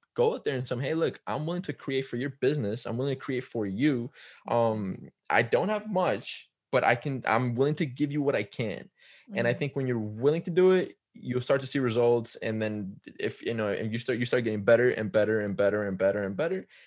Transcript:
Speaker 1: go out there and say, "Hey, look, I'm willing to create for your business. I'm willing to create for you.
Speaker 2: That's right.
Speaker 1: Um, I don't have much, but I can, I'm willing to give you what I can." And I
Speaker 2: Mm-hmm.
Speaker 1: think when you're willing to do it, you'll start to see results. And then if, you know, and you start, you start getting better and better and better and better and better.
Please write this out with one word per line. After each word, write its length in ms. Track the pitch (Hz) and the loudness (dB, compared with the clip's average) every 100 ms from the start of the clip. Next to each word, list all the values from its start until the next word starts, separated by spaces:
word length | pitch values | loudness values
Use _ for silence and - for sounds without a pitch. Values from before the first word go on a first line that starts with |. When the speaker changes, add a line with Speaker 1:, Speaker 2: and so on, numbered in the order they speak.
| _ | _
Speaker 1:
go 200 | - 131 | 0 0
out 100 | 202 | 0
there 120 | 151 131 | -4 -4
and 100 | 127 | -4
say, 120 | 123 | -4
"Hey, 160 | 139 | -2
look, 260 | 160 151 - - | -2 -2 -4 -6
I'm 180 | 120 | -6
willing 180 | 156 175 | -4 -4
to 120 | 180 | -6
create 320 | - - 135 131 | -8 -4 -4 -2
for 100 | 120 | -4
your 140 | 135 - | -6 0
business. 460 | 131 151 101 117 101 | 0 2 -2 -4 -6
I'm 100 | 113 | -4
willing 180 | 139 | -2
to 60 | 131 | -4
create 240 | - 127 | -4 -4
for 220 | - 120 101 | -4 -4 -4
you. 440 | 98 151 127 120 - - - | 0 2 2 -2 -10 -20 -18
Speaker 2:
That's 220 | - 117 113 | -2 2 2
right. 100 | 110 | 2
Speaker 1:
Um, 300 | 95 - - _ - | -4 -6 -12 _ 0
I 140 | 95 | 2
don't 260 | 120 117 185 | 4 2 2
have 220 | 214 220 | -2 -2
much, 580 | 185 165 104 - - - _ _ | 0 0 0 -6 -12 -16 _ _
but 120 | 127 | 2
I 100 | - | 4
can, 280 | 123 151 135 - | 2 0 -4 0
I'm 280 | 113 127 | 2 2
willing 200 | 120 143 151 | 2 0 2
to 100 | 151 | -4
give 260 | 127 143 | -2 -2
you 100 | 147 | 0
what 120 | 139 | 0
I 100 | 120 | 0
can." 440 | - - 113 82 - _ - - - | -2 -6 -6 -6 -12 _ -20 -20 -8
And 120 | 196 117 | -2 0
I 60 | |
Speaker 2:
Mm-hmm. 20 | |
Speaker 1:
think 220 | 123 143 143 | 0 -2 -2
when 100 | 131 | -2
you're 120 | 117 | -2
willing 440 | 107 107 139 165 | -4 0 2 2
to 80 | 185 | 0
do 200 | 165 185 | 4 6
it, 220 | 185 190 - _ | 6 2 -8 _
you'll 260 | - 127 123 | -12 -4 -2
start 200 | 123 139 | 2 0
to 60 | 131 | 2
see 120 | 143 | 0
results. 580 | 123 113 120 120 113 - | 2 4 4 4 0 -6
And 240 | 113 110 | -4 -2
then 400 | 107 107 95 - - - | -2 -4 -8 -12 -16 -6
if, 240 | 117 - | -6 -4
you 120 | - | -6
know, 140 | 113 104 | -2 -2
and 240 | 98 107 | -2 -2
you 60 | 117 | -4
start, 200 | - 120 | -2 -2
you 80 | 120 | 0
start 180 | 127 | 0
getting 200 | 113 107 | 0 0
better 260 | 101 117 123 | 6 6 6
and 200 | - 107 | 2 0
better 300 | 107 104 110 | 2 2 2
and 160 | 104 95 | 0 2
better 280 | 101 104 | 2 2
and 120 | 101 95 | -2 0
better 280 | 95 101 | 2 2
and 120 | 98 98 | -2 -2
better. 300 | 165 190 - - | -2 -2 -8 -18